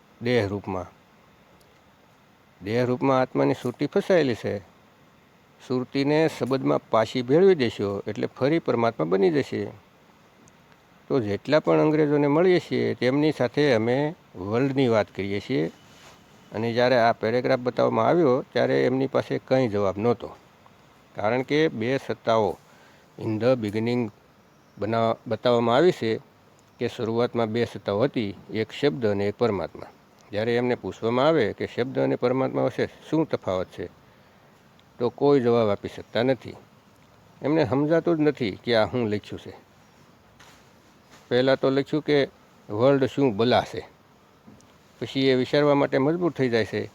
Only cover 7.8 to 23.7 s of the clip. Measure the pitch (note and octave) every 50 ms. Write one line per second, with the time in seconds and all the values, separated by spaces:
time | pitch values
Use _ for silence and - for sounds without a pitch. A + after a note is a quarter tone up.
7.8 | G#2+ G2+ G2+ G2 - A2 G2+ A#2+ B2+ B2 - - B2+ C#3+ D#3+ E3 - - B2 A#2
8.8 | A#2 A#2 A2+ - D#3 E3 F3+ F#3+ G3 F#3 D#3+ C#3+ A#2+ - - G#2+ G2+ A2 A2 G#2
9.8 | - _ _ _ _ _ _ _ _ _ _ _ _ - _ _ _ _ - _
10.8 | _ _ _ _ _ - C#3 C3+ A2 G2+ G2+ G2+ - - C#3+ D#3 - E3+ E3 D#3
11.8 | D3+ D#3 D3+ D#3 D#3 C#3+ D3 D3 C#3+ C#3+ C#3+ D#3 F3+ F#3+ F3+ E3 - - B2+ B2
12.8 | A#2+ A2+ A2 - B2 B2+ C3 D3 D3+ D#3 C#3+ - B2+ A#2+ - D3+ D3 C#3+ B2 A2
13.8 | A2 A#2 B2 C3+ D3 D3+ F3+ - _ _ - - F2+ G2+ A2 A#2+ C#3 C#3 C3+ C#3
14.8 | C3+ A#2+ A2+ G#2+ G2+ - - - F#2+ G2+ G2 G2+ - - C3 C#3+ D#3+ E3+ - -
15.8 | - - - - - - - - - _ - - - - - G#2 A2+ A#2 A2+ A#2+
16.8 | B2 B2+ C3 A#2+ A2+ A#2 A2 - G#2+ A2 A#2 B2+ B2 C3 - B2 B2 B2 - -
17.8 | B2 B2+ A#2+ A2+ A2 B2 D3+ F3 E3+ C3 B2 C#3 - - - B2 B2 B2+ C3+ C3+
18.8 | C3+ B2+ B2+ C3 C3+ C3 - A#2+ A#2 - C#3+ C3 - - C3 C3 C3 A2+ G2+ G#2
19.8 | G2+ F#2+ F2+ G2+ G#2+ A#2+ A#2 - - - - - - - _ _ _ - - -
20.8 | _ _ _ _ _ _ - - G2+ G#2+ A#2+ B2+ C3 - C#3+ D3+ D#3+ D#3+ - A#2
21.8 | A2 B2 C3+ C3 - - A2 - - A#2+ A2+ A2+ G#2+ F#2 - - - - - -
22.8 | - - - - _ _ _ - G#2+ A2+ A2 G#2+ A2+ B2 C3 B2 G#2+ G#2